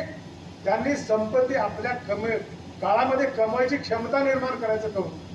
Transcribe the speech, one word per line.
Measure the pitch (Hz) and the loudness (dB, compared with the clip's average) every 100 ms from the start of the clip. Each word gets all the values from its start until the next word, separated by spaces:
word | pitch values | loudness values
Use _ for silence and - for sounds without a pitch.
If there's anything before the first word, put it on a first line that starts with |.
| - - - - - - 196 | -2 -10 -14 -16 -16 -6 0
त्यांनी | 220 254 285 | 2 2 0
संपत्ती | - 214 220 254 254 269 | 2 0 4 2 4 2
आपल्या | 208 - 240 | 0 -2 -4
कमी | 247 - 202 226 214 - - - - | -4 -4 -2 0 -2 -4 -12 -14 -4
काळामध्ये | 185 220 254 262 277 | 2 4 4 4 2
कमवायची | 220 220 247 254 285 | 2 2 2 2 0
क्षमता | - 226 233 277 | -2 -2 0 2
निर्माण | 269 262 254 233 | 4 2 0 -2
करायचं | 226 214 214 | 0 0 0
करू. | 202 170 - - | -2 -4 -8 -14